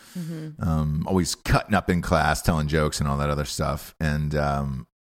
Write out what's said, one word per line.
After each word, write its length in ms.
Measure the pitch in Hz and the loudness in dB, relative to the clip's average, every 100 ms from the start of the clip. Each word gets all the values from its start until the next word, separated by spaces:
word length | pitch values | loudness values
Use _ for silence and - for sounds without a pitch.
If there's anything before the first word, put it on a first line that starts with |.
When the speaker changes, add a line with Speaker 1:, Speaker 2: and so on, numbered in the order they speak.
| - 185 | -16 -12
Speaker 1:
Mm-hmm. 420 | 165 160 156 151 107 | -10 -10 -12 -6 -2
Speaker 2:
Um, 380 | 78 76 76 - | 0 0 0 0
always 260 | 95 82 - | 0 0 -4
cutting 380 | - - - | 2 2 4
up 160 | 98 - | 0 2
in 120 | 90 | 0
class, 400 | - 85 76 78 | 2 2 4 2
telling 260 | - 80 76 | 2 0 2
jokes 320 | 78 76 - | 2 2 0
and 80 | 73 | -2
all 100 | 69 | 0
that 100 | 73 | 0
other 160 | 73 73 | 0 -4
stuff. 500 | - 71 73 - - | -4 -4 -4 -8 -4
And, 340 | 80 76 76 73 | -2 0 0 0
um, 520 | 71 71 71 65 - _ | 0 0 -2 -6 -10 _